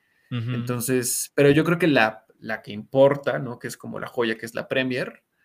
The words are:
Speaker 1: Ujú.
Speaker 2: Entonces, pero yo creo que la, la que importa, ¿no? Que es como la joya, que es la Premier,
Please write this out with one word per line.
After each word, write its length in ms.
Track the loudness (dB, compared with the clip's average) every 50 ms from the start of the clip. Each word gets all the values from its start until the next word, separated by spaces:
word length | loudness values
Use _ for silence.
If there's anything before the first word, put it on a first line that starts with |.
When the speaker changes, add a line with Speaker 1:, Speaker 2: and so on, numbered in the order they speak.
| _ _ _ _ _ _
Speaker 1:
Ujú. 220 | -8 -6 -6 -4 -6
Speaker 2:
Entonces, 800 | -6 -4 -4 -6 -6 -2 -2 -2 0 0 -2 -4 -6 -8 -6 _
pero 160 | 4 4 6
yo 140 | 6 6 4
creo 140 | 2 0 2
que 80 | 2 2
la, 360 | 4 4 4 2 0 -4 _ _ _ _
la 240 | -10 -10 -10 -10
que 80 | -10 -12
importa, 680 | -14 -14 -12 -2 4 6 6 6 6 2 -2 -4 -4 -4
¿no? 180 | -6 -8 -10 -12
Que 80 | -12
es 100 | -12 -12
como 220 | -12 -14 -12 -12 -12
la 80 | -12
joya, 300 | -8 -2 -2 0 0 -2
que 100 | -4 -8
es 80 | -10 -10
la 140 | -10 -8 -4
Premier, 560 | -2 -2 -2 -2 -4 -4 -6 -6 -10 -16 _ _ _ _ _